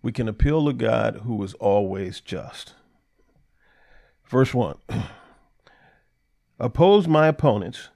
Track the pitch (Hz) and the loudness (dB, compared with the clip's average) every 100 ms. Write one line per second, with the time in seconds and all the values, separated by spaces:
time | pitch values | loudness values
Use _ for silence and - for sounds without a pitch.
0 | 117 110 113 107 127 156 147 123 113 113 | -6 -4 -4 0 0 2 0 -2 0 0
1 | 110 107 110 110 98 - 104 101 98 95 | -2 -4 -8 -6 -8 -4 0 0 0 -6
2 | 92 90 - 92 - - - _ _ _ | -10 -12 -12 -12 -12 -18 -20 _ _ _
3 | _ _ _ _ _ _ _ _ _ - | _ _ _ _ _ _ _ _ _ -20
4 | _ _ _ 127 131 123 92 71 - - | _ _ _ 2 2 2 -2 -6 -8 -8
5 | - - _ _ _ _ _ _ _ _ | -8 -14 _ _ _ _ _ _ _ _
6 | _ _ _ _ _ _ 127 - 175 202 | _ _ _ _ _ _ -6 4 6 6
7 | 165 156 156 151 151 104 92 - - | 4 4 4 4 0 0 -4 -12 -20